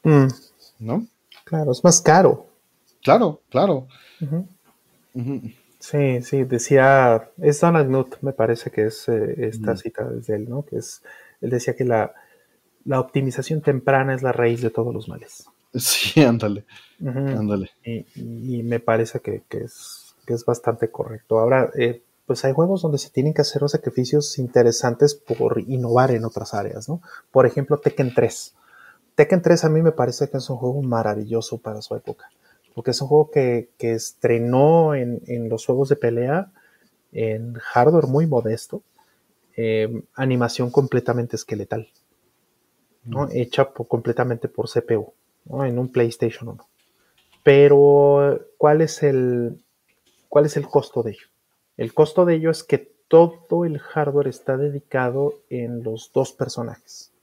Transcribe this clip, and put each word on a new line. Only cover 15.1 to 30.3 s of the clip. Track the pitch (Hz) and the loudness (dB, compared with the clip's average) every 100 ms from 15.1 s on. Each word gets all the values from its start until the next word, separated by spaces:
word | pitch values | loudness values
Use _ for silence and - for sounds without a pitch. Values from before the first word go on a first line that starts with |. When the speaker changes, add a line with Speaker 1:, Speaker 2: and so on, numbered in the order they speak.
| - - - _ _ _ | -16 -18 -20 _ _ _
Speaker 2:
Sí, | 131 - - - - | -6 -4 -2 0 4
ándale, | 131 117 110 101 - - _ _ | 4 4 -2 -6 -12 -20 _ _
Speaker 1:
Ujú. | 147 127 | -8 -6
Speaker 2:
ándale. | 139 120 104 101 95 _ | -4 -4 -2 -4 -6 _
Speaker 1:
Y, | 117 113 - - | -12 -12 -12 -16
y, | 117 117 123 120 | -14 -12 -8 -6
y | |
me | 117 117 | -4 -4
parece | - 113 113 123 | -2 -2 -2 -6
que, | - 104 _ | -8 -10 _
que | - 123 | -12 -12
es, | - - - - _ - | -16 -20 -20 -20 _ -8
que | |
es | 117 - | -4 -2
bastante | 117 - 113 113 | -2 -4 -4 -6
correcto. | - - 110 _ 113 | -6 -10 -10 _ 0
Ahora, | 117 131 120 - | 4 2 2 0
eh, | 120 120 _ _ - | -2 -4 _ _ -6
pues | 127 135 | -2 -2
hay | |
juegos | 135 175 190 | 0 0 0
donde | 165 143 | -2 -4
se | - | -4
tienen | - 143 | -2 0
que | 156 | 0
hacer | 143 139 | -2 -2
los | 143 | -2
sacrificios | 151 131 - 123 147 147 - | -2 -4 -4 0 0 -2 -8
interesantes | 123 127 117 117 123 120 147 147 | 0 4 4 2 -4 2 2 2
por | - 120 - 117 | -8 -2 -2 -2
innovar | 117 127 120 120 131 | -4 -6 0 2 2
en | 117 | 0
otras | 113 - 107 | -4 -8 -8
áreas, | 107 101 107 110 | -8 -8 -10 -10
¿no? | 170 - - _ | -10 -12 -20 _
Por | 131 127 | 4 4
ejemplo, | 143 135 147 | 2 -2 -2
Tekken | 143 - 131 | -2 -2 -2
tres. | 120 120 - - _ _ _ - _ _ - | 0 0 -4 -18 _ _ _ -20 _ _ 0
Tekken | 147 185 | 2 2
tres | 170 170 160 | 4 2 4
a | |
mí | 156 | 2
me | 165 | 2
parece | 160 123 - | 2 -4 -2
que | 139 | -6